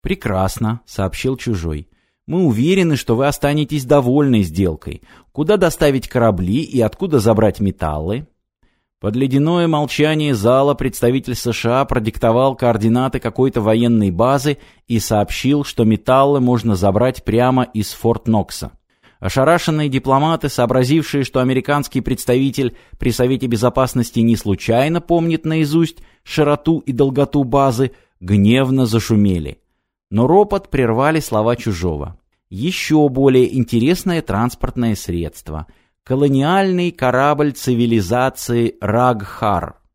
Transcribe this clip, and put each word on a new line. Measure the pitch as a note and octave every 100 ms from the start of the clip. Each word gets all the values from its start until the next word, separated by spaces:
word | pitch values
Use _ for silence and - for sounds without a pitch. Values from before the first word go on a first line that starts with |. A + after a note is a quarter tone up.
«Прекрасно», | - C3 A2 F#2 F#2+ - A2 A#2
сообщил | _ - F#2+ - C3 C3
чужой. | A#2+ G2+ D#2+ D2+ - _ _ _ -
«Мы | F3
уверены, | E3+ A2 D3 F#3+ E3+ C#3
что | - A#2
вы | C#3
останетесь | B2+ C#3+ D3+ D3 D3 B2
довольны | C#3+ B2 C#3 C#3 A2+
сделкой. | F2+ D#2+ F#2 D#2 - - _ - _
Куда | - D#3 G#3
доставить | F3 - D3+ C3+ -
корабли | B2+ A2+ F#2 F2+ A#2+
и | D#3+ B2+
откуда | G#2+ - F#3+ D3
забрать | G#2+ G#2+ G#2+ -
металлы?» | G2 - D#2 D2+ D#2+ A#2 D#3 _ _ _ _ _ _ _
Под | G#2
ледяное | A2+ C3+ C3+ D3+ F3 E3+
молчание | D#3 D3 - D3+ D#3 D3
зала | A#2+ G#2+ C3 C#3+
представитель | C#3 C3 - B2 C3 -
С | A#2 A#2+
Ш | A2+ A#2 B2+
А |
продиктовал | C#3 B2+ A2 - A#2 A#2 C3+ B2+
координаты | B2 G#2+ A2+ A#2+ C3 C3
какой-то | A#2 - C3 B2
военной | G#2 A2+ A#2+ A2+ G2
базы | E2+ A#2+ C#3 C#3+ C#3 - _ _
и | A#2
сообщил, | - G#2+ G#2 - B2+ D3
что | C#3+ -
металлы | A2 G#2+ - C3 C#3 C#3+
можно | B2 B2 A2+ F#2+
забрать | G2 F#2+ B2+ B2+
прямо | - A2 B2 C3
из | B2 A2 G2+
Форт | - A2+ A2+ -
Нокса. | A2 F#2+ - - _ _ _ _ _
Ошарашенные | F#2+ C#3 C3+ E3+ - D#3 D3
дипломаты, | C3 C3+ C3+ D#3 E3 C#3
сообразившие, | - A#2+ B2+ B2+ D#3+ C#3+ C#3+
что | B2+ C3
американский | B2+ C3 - D3 C#3 C3+
представитель | - B2+ - B2 C3+ B2+ B2+ - _ -
при | B2
Совете | A2 B2+ C3 B2+
Безопасности | A2+ A#2+ C3+ B2+ C3 A#2 A#2
не | A2+
случайно | A2+ G#2 F#2+ - A2+ D3 E3+
помнит | - E3+ E3+ D#3+
наизусть | D#3+ D#3+ D3 D#3+ D#3+ - - _
широту | - - D3 D3 - D#3+
и | -
долготу | B2 C#3 C3 C#3 D3
базы, | B2+ C#3 C3+ A2+ C3+ - _ _
гневно | F2+ G2+ G2+ B2+ C3 C3 B2
зашумели. | A2+ - A2 G#2 F2+ D2+ - _ _ _ _ _
Но | G2+ B2+
ропот | F#3 G#3 G3 -
прервали | C3+ A#2+ A2 C#3+ D#3+
слова | - A2 A2 A#2+
чужого. | A#2 F2+ F2+ D2+ C#2+ - _ _ _
«Ещё | F#2 D3+ F#3 - D3+ D3
более | B2+ C3+ C3 B2 C3
интересное | A#2 A#2+ B2+ F3+ F#3+ E3+
транспортное | - G2 A#2+ - B2 B2 A#2
средство. | G#2 - F2 D#2+ - - D#2 D#2 _ _ _
Колониальный | - C3 C#3+ C3+ C#3+ F#3+ F#3+ F3+ F3
корабль | - B2+ B2+ C#3+ D3 D3
цивилизации | B2+ - A#2+ A#2+ A2+ F#2 A#2+ C3 - - A#2+ A#2 -
Рагхар. | G#2 A2+ B2+ A2+ F#2+ - A2 F#2 E2 - _